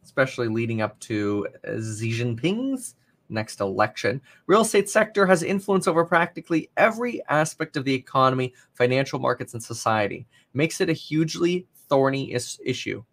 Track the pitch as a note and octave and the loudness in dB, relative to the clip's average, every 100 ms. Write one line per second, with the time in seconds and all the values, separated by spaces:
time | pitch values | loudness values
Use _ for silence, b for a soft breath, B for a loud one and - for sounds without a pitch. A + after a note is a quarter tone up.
0 | - - C3 - A#2+ A2 A#2 A2 G#2+ - | -10 -2 -2 0 -4 -2 -2 -2 -4 -6
1 | - G#2+ G2+ G2+ - - - A2 A2+ G#2 | -6 -4 -2 -2 -4 -10 -8 -6 -6 -6
2 | A2+ A2+ A#2+ A#2 D#3 G#3+ C4+ C4 - _ | -6 -2 -4 -2 -2 -2 -4 -6 -8 _
3 | _ _ _ A2 G#2+ - G2+ G2 G#2+ - | _ _ _ -6 -6 -4 -4 0 0 0
4 | G#2 C#3 b b - G3 A3 G#3 G3+ - | -4 -4 b b 2 4 4 2 2 2
5 | G#3+ G#3+ F#3+ F#3 E3+ G3 G3 F#3+ F3+ E3 | 2 2 4 4 2 -4 2 2 2 2
6 | E3 F3 E3+ - - E3 - - G#3+ A3 | 4 2 2 -4 -2 -2 -2 2 2 2
7 | A#3+ A#3 - D3 D#3 - D#3+ D3+ C3 C3+ | -6 -6 -2 0 0 -2 -6 -4 -2 -2
8 | - C3+ C3 C3 B2+ b b _ B2 C3 | 0 2 4 4 -4 b b _ 2 4
9 | C3+ C#3 B2+ B2 A#2+ A#2 - A#2 - A2 | 0 -2 -2 -2 -6 -12 -10 -4 0 2
10 | G#2 F2 - b b B2+ D#3+ - F3 D#3+ | 0 -4 -16 b b -4 -2 0 -2 -2
11 | - D3+ D#3+ E3+ F3 F3+ F3+ _ _ C#3 | -2 -2 -2 0 0 0 -6 _ _ 2
12 | C3+ C3+ C3+ B2 - - - B2 - G2+ | 2 0 -4 -6 -6 -8 -6 -4 -4 -8
13 | A#2 | -10